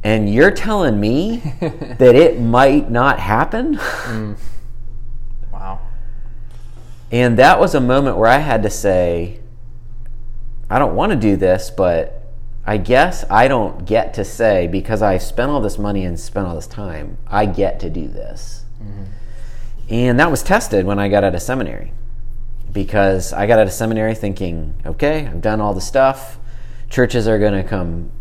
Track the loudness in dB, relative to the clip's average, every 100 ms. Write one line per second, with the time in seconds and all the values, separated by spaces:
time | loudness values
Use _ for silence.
0 | 2 2 2 6 4 4 -2 0 2 2
1 | 2 0 0 -4 -6 -4 -6 -6 -12 6
2 | 8 10 8 4 2 4 6 4 2 2
3 | 2 2 0 0 0 -2 -2 -2 -4 -8
4 | -6 -6 -6 -4 -2 -2 -4 -8 -6 -6
5 | -6 -4 -4 -4 -4 -6 -6 -6 -6 -6
6 | -6 -6 -8 -8 -10 -12 -12 -14 -14 -14
7 | -4 2 4 8 8 8 4 4 4 4
8 | 2 4 4 4 4 0 0 -2 2 2
9 | 2 0 -4 -8 -14 -14 -14 -12 -12 -10
10 | -8 -6 -6 -6 -6 -6 -2 0 2 2
11 | 0 2 2 4 4 2 0 0 2 2
12 | -2 -6 -10 -10 -8 -6 -2 -2 2 4
13 | 4 0 2 4 4 4 0 -4 0 0
14 | 0 -4 -6 0 4 4 2 -2 -2 0
15 | 2 2 0 -2 0 0 -2 -2 -2 -2
16 | -2 -4 -6 -4 -4 -6 -8 -10 -8 -8
17 | -8 -8 -4 0 0 2 0 0 -4 -4
18 | -4 -6 -8 -8 -8 -8 -10 -10 -10 -10
19 | -10 -10 -10 -8 -8 -8 -6 -6 -4 0
20 | 2 4 4 2 2 0 2 0 2 0
21 | 2 4 2 0 -2 -4 -4 -6 -6 -6
22 | -6 -6 -4 -4 -6 -4 -4 -4 0 2
23 | 2 2 -2 -2 2 4 4 0 -2 0
24 | -2 -2 -4 -4 -4 -4 -4 -4 -4 0
25 | 0 0 -2 -2 -2 0 0 -2 -2 2
26 | 2 2 -8 -10 -8 -8 -10 -8 -4 2
27 | 2 2 2 2 2 0 -2 -2 -2 -4
28 | -6 -8